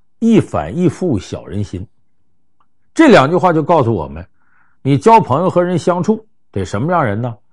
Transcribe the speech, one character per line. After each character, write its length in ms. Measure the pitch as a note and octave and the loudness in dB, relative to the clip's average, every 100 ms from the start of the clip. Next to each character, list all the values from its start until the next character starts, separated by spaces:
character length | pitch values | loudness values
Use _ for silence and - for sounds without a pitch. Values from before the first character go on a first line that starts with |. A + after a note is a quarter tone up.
| _ _ | _ _
一 180 | A3+ G#3+ | 2 2
反 380 | - F2+ D2+ C3 | 2 -4 -6 -2
一 120 | F3+ | -2
复 300 | - F#3 A2 | -2 -4 -4
小 260 | - F#2 - | -6 -14 -10
人 180 | G2 | -10
心”。 200 | G2+ F2+ E2 _ _ _ _ _ _ _ _ _ _ | -8 -10 -14 _ _ _ _ _ _ _ _ _ _
这 140 | - D#4+ | 2 4
两 200 | F#3 C3+ | 6 4
句 60 | |
话 180 | F3 F#3 | 2 0
就 80 | D#3+ | 0
告 220 | C#3+ E3+ | 0 0
诉 100 | A2+ | 2
我 140 | G#2 C#2+ | -2 -6
们： 180 | C#2+ F2+ _ _ _ _ _ | -12 -18 _ _ _ _ _
你 140 | C3 C#3 | -2 0
交 240 | G#3+ A3+ | 4 4
朋 220 | E3 C3+ | 4 0
友 80 | F#3 | 0
和 120 | F3 | 0
人 140 | F3+ F3+ | 0 0
相 240 | - F3 | -2 -2
处 240 | F3+ A3 - _ _ | -2 -4 -6 _ _
得 120 | - | -8
什 160 | F#2 G2+ | -6 -6
么 120 | D3 | -2
样 120 | F3+ | -2
人 160 | C3 G2+ | -2 -2
呢？ 160 | A#2+ A2+ _ | -6 -10 _